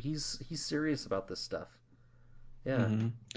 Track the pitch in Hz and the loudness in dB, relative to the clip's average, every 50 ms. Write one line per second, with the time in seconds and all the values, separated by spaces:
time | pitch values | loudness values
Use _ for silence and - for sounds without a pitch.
0 | 117 143 156 147 139 - - - 139 - 165 151 - - 151 147 156 156 147 - | 0 0 0 0 0 -2 -4 -4 -6 -6 -4 -4 -2 0 2 2 4 4 2 2
1 | - - 98 98 95 - 92 - - - - 82 - - - - - - - - | 2 0 0 0 0 -2 -4 -6 -4 -4 -4 -4 -4 -6 -12 -20 -20 -20 -20 -20
2 | - - - - - - - - - - - - - 131 135 123 117 110 107 110 | -20 -20 -20 -20 -20 -18 -16 -16 -14 -14 -14 -6 -2 0 2 4 4 4 4 4
3 | 113 117 117 - - - - | 4 2 0 -2 -8 -10 -10